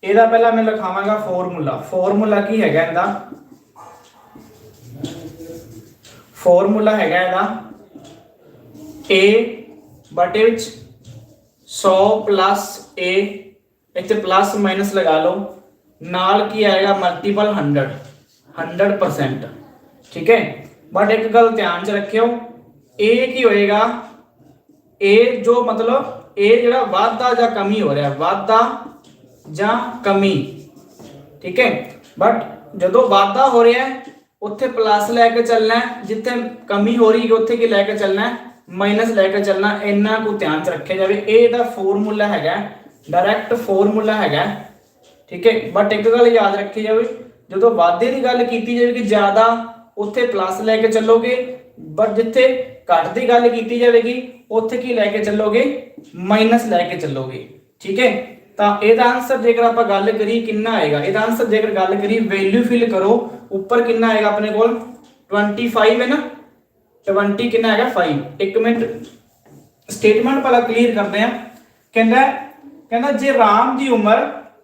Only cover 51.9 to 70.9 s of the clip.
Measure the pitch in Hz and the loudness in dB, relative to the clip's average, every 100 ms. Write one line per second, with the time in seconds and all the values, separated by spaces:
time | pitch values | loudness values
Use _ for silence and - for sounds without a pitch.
51.9 | 156 220 202 226 254 262 254 - - - | -2 0 0 0 2 2 2 -8 -12 0
52.9 | 165 165 - 254 240 240 233 220 240 240 | 0 0 -4 2 4 4 0 -4 0 4
53.9 | 233 226 254 254 - _ 220 220 247 254 | 4 2 -4 -8 -18 _ -4 -2 -6 -4
54.9 | 233 208 214 208 208 214 220 285 - - | -2 0 -2 -2 -2 0 0 -2 -8 -12
55.9 | - - 175 185 214 220 233 220 180 175 | -20 -20 -12 -2 2 4 2 2 -2 -2
56.9 | 151 151 135 127 - - - _ _ - | -6 -6 -6 -8 -12 -16 -20 _ _ -8
57.9 | 196 247 - - - _ - 208 208 208 | 0 0 0 -8 -18 _ -2 0 2 2
58.9 | 226 240 247 254 254 226 233 233 233 226 | 4 4 0 -2 0 2 4 2 2 0
59.9 | 196 202 214 214 233 226 214 226 233 147 | 2 0 -2 -2 -2 -2 -4 -2 -2 0
60.9 | 147 190 208 220 226 226 214 214 190 185 | -2 -2 -2 -2 -2 0 0 0 0 0
61.9 | 202 202 226 220 196 196 220 233 240 233 | 0 0 0 0 0 0 2 2 0 0
62.9 | 190 196 233 - - - 196 - 240 233 | 0 2 0 0 -14 -10 -8 -2 0 0
63.9 | 226 226 214 208 208 208 208 233 233 - | 0 0 2 0 0 -2 0 0 0 -8
64.9 | - - _ _ 202 208 208 240 220 214 | -20 -20 _ _ -2 0 -2 -2 2 2
65.9 | 226 240 302 - - - _ _ _ _ | 2 0 -2 -4 -14 -20 _ _ _ _
66.9 | _ - 196 202 202 240 226 226 208 254 | _ -4 0 0 -2 -2 0 0 0 0
67.9 | 190 165 143 - - 196 220 226 233 226 | 0 -2 -2 -6 -6 -2 0 0 0 -2
68.9 | - - _ _ _ _ - _ _ - | -8 -14 _ _ _ _ -20 _ _ -16
69.9 | - 220 214 247 269 269 240 233 226 240 | 0 2 4 2 0 2 2 2 2 2